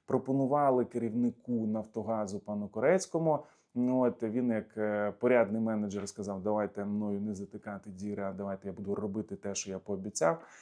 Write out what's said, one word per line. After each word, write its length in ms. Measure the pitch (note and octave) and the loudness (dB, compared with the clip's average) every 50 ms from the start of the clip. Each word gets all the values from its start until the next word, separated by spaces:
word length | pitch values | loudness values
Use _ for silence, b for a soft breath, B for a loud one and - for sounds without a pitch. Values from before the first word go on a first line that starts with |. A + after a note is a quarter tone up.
| b | b
Пропонували 800 | - - B2 A#2+ C3 C3+ C#3 C3+ B2+ C#3+ D3 C#3+ C#3 C3 B2 A#2 | 0 0 0 2 2 2 2 2 4 4 4 6 6 6 4 2
керівнику 840 | - - A#2+ A#2 A2 G#2+ A#2+ A#2+ A#2+ A#2+ - - B2 A#2+ A2+ A2 | 2 0 -2 -2 0 0 2 2 2 0 -2 -6 -2 -2 0 0
«Нафтогазу» 720 | G#2+ G#2+ A2 G#2+ - - A2+ G#2 A2 A2+ G#2+ G#2+ F#2+ G2+ G2+ | 0 -2 -2 -4 -4 -6 -6 -2 -2 -2 -2 -2 -4 -4 -8
пану 280 | - G#2 G#2 G#2 G#2 G2 | -6 -6 -6 -4 -4 -4
Корецькому. 720 | - A2 A#2+ D3+ F3+ F#3+ F#3+ - - E3 E3 D#3+ D3+ C#3+ C#3+ b b b b b - | -2 2 4 4 4 4 2 -2 -2 0 2 2 2 2 -2 b b b b b -2
Ну, 260 | B2 B2 B2+ B2+ B2+ | 0 0 2 4 4
от, 220 | B2+ A#2+ A#2+ - | 4 2 2 0
він 280 | A#2 A2 G#2+ B2+ B2 A#2+ | -4 -2 0 0 0 2
як, 260 | A2+ G#2+ G#2 - - | 0 0 -2 -4 -4
е, 360 | A2 G#2+ G#2+ G#2 G#2 G#2 G2+ G2 - | -2 0 0 2 0 0 -2 -2 0
порядний 420 | A#2+ B2 B2+ A#2+ A2+ G2 G#2+ A2+ | 2 4 6 6 6 4 2 0
менеджер 460 | A2 A2+ A2 G#2+ G#2 G2 G2 G2+ G2 G2 | 0 0 0 0 0 -2 -2 -4 -4 -6
сказав: 340 | - - G2 G2+ G2 F#2+ | -6 -6 -6 -6 -4 -4
«Давайте 420 | F#2 G#2 G#2 G#2+ G#2 G2 - G2+ G2+ | -2 0 0 0 0 -2 -4 -6 -4
мною 360 | G2+ G#2 G#2 G#2+ G#2 G2+ G2+ | -4 -2 -2 -2 -2 -2 -4
не 140 | G#2 G#2+ G2+ | -4 -4 -6
затикати 560 | F#2 G2+ F#2+ - G2+ - G#2+ G2+ F#2+ - G#2+ | -6 -8 -12 -12 -14 -12 -10 -12 -12 -12 -14
діри, 320 | F#2 F#2 G2+ G#2 G2+ F#2+ | -12 -10 -8 -6 -6 -4
а 100 | G2 G2 | -4 -6
давайте 360 | F#2+ F#2+ G2 G2 G2 F#2+ - F#2+ | -6 -6 -6 -6 -6 -6 -8 -10
я 40 | |
буду 220 | E2 - G2 G2 G2+ | -8 -8 -4 -4 -4
робити 420 | G2+ G#2 G2+ G2 A2 G#2 - G2+ | -2 -2 -4 -4 -4 -4 -6 -8
те, 180 | F#2+ - G2+ G2 | -8 -6 -6 -6
що 160 | - - G2 | -6 -6 -6
я 80 | F#2+ F#2+ | -8 -8
пообіцяв». 640 | - - G2+ F#2+ F#2+ G#2 - - D#3+ E3 E3 E3 B B B B | -6 -6 -6 -4 -6 -6 -2 2 4 4 2 2 B B B B